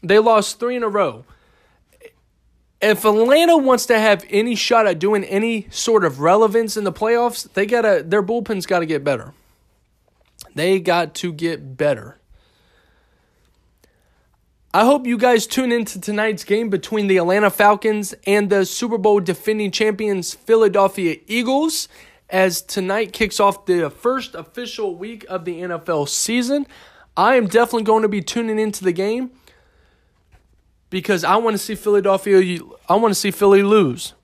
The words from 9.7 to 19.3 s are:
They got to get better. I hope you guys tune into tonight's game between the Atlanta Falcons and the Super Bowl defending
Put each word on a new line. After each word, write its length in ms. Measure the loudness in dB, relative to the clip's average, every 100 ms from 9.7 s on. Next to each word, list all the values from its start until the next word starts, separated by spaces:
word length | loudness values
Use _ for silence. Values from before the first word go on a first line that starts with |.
| _ _ _ _ _ _ _ -16
They 260 | -6 0 0
got 340 | 2 0 -2 -6
to 160 | -10
get 440 | -6 -6 -8 -14 -2
better. 420 | -2 -2 -8 -20 _ _ _ _ _ _ _ _ _ _ _ _ _ _ _ _ _ _ _ _ _ _ _ _ _
I 120 | 2 4
hope 200 | 2 0
you 120 | 0
guys 280 | 4 2 0
tune 240 | -4 0
into 300 | 0 -2 -8
tonight's 440 | -6 -4 -2 -4
game 260 | -2 -2 0
between 360 | -4 -4 -4 0
the 120 | 2
Atlanta 320 | 2 2 2
Falcons 640 | 4 4 4 0 -2 -6 -10 0
and 220 | 0 2
the 160 | 0
Super 320 | 0 -4 -4 0
Bowl 240 | 2 2
defending 500 | 0